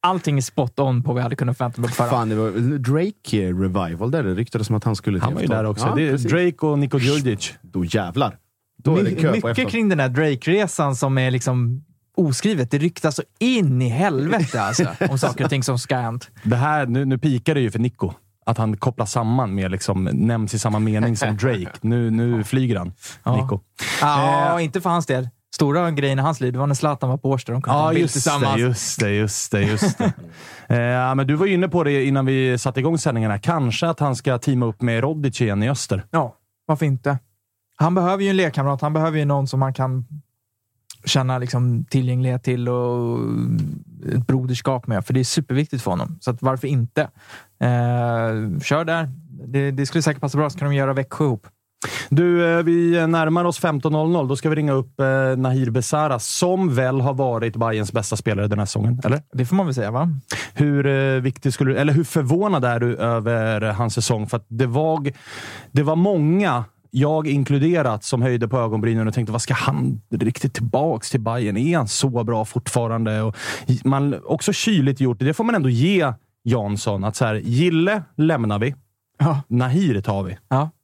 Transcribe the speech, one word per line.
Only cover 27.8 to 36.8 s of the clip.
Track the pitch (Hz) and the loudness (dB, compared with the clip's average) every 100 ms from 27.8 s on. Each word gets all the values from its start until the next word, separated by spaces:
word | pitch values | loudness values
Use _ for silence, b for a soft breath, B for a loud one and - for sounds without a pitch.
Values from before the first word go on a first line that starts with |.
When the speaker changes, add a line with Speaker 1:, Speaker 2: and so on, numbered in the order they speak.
Speaker 3:
Ja, | 156 | 2
Speaker 1:
en | |
bild | 165 | 2
Speaker 3:
just | 175 | 2
Speaker 1:
tillsammans. | 143 156 143 - 113 | 0 0 2 2 2
Speaker 3:
det, | |
just | 123 117 - - | 0 0 -4 -2
det, | 107 | 0
just | 101 107 - - | 2 0 -2 -2
det, | 104 | 0
just | 101 107 202 - | 2 2 0 2
det. | 226 - 85 B B B B | -2 -2 -14 B B B B
Speaker 1:
<laughs> | 120 | 0
Speaker 3:
Eh, | 120 123 127 131 | 2 0 2 0
men | 139 | 0
du | 151 | 2
var | 196 | 2
ju | |
inne | 180 185 | 2 2
på | 175 | 2
det | 147 143 135 | 2 2 2
innan | 135 131 | 2 2
vi | 131 131 123 | 2 2 0
satte | 135 131 | -2 0
igång | 139 165 | 0 0
sändningarna. | 156 117 110 101 | 0 0 0 0
Kanske | - 170 127 104 170 | 0 0 0 0 -2
att | 165 | 0
han | 147 123 | -2 0
ska | - 123 | -2 0
teama | - 127 117 | 0 0 0
upp | 107 | -2
med | 120 113 | -2 0
Rodic | 135 156 143 - | 0 -2 -4 0
igen | 113 101 | 0 2
i | 113 | 0
öster. | 139 - 95 - | -2 -2 -4 0
Speaker 1:
Ja, | 165 123 - _ _ - | -2 -2 -8 _ _ -4
varför | 151 | 0